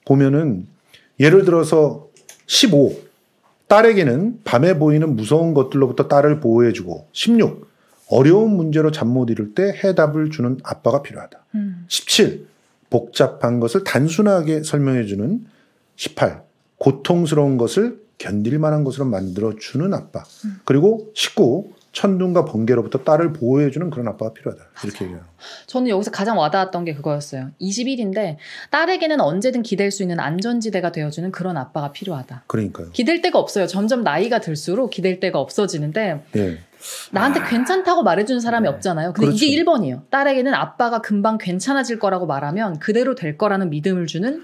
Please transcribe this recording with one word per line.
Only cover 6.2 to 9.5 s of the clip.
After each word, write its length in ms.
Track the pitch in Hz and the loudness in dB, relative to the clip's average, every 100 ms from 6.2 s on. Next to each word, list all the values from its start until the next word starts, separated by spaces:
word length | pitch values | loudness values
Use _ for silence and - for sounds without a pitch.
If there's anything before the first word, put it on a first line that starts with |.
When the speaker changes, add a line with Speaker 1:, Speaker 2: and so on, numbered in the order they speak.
| 147 151 | 4 4
Speaker 1:
보호해주고." 680 | 117 117 120 101 87 80 - | 4 4 4 2 -6 -12 -12
십육, 560 | - - 233 190 - - _ _ _ - | -4 2 4 4 0 -16 _ _ _ 0
"어려운 480 | 110 139 190 226 196 | 4 6 6 4 2
문제로 340 | 160 151 156 | 0 2 0
잠 180 | 151 117 | 0 0
못 200 | 127 120 | 0 0
이룰 260 | 110 107 | -2 -4